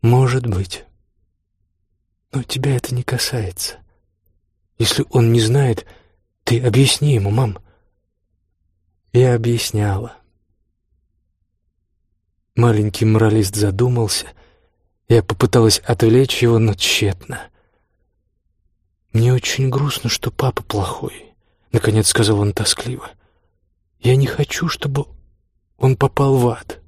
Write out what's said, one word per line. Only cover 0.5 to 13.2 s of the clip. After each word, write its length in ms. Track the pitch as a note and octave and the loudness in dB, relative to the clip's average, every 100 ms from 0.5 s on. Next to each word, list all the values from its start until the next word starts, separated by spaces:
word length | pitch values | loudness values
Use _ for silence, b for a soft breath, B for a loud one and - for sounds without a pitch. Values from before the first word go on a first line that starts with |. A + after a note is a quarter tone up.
| F#2+ F#2+ - - _ _ _ _ _ _ _ _ _ _ _ _ _ _ | -4 -6 -10 -18 _ _ _ _ _ _ _ _ _ _ _ _ _ _
Но 100 | C#3 | -10
тебя 340 | A#2+ C3+ C#3 B2+ | -8 -6 -2 -2
это 180 | - | -4
не 80 | B2 | -6
касается. 760 | B2 B2 - B2+ G2 F2+ - - _ _ _ _ _ _ _ _ _ _ | -4 -6 -4 -6 -8 -8 -12 -12 _ _ _ _ _ _ _ _ _ _
Если 280 | A2+ - C3+ | -2 -2 -2
он 220 | C3 A#2 | 2 4
не 80 | A#2 | 4
знает, 460 | A2 C3+ C3+ A2+ - b b b _ _ | 2 2 0 -2 -8 b b b _ _
ты 160 | - A#2 | -2 0
объясни 540 | B2 A2+ C3+ - D3 | 2 2 2 2 0
ему, 160 | B2 G2+ | 0 0
мам". 280 | G#2+ B2 F#2+ _ _ _ _ _ _ _ _ _ _ _ _ _ _ _ | 0 -2 -4 _ _ _ _ _ _ _ _ _ _ _ _ _ _ _
Я 200 | A#2+ B2+ | 2 4
объясняла. 760 | A#2+ A#2 A#2 - G#2 G#2 G2 A#2 - _ _ _ _ _ _ _ _ _ _ _ _ _ _ _ _ _ _ _ _ _ _ _ | 2 0 -2 -2 -2 -2 -2 -6 -16 _ _ _ _ _ _ _ _ _ _ _ _ _ _ _ _ _ _ _ _ _ _ _
Маленький 520 | - A#2 G#2+ G#2 - A2 | 0 2 2 0 0 2
моралист 500 | A2 | 4